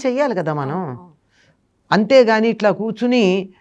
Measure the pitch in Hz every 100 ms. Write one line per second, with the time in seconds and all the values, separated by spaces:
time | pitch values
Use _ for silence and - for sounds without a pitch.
0 | 269 247 285 214 160 151 135 165 170 123
1 | 180 156 _ _ _ _ _ _ _ 175
2 | 214 269 226 220 226 226 214 180 220 220
3 | 240 247 196 190 190 _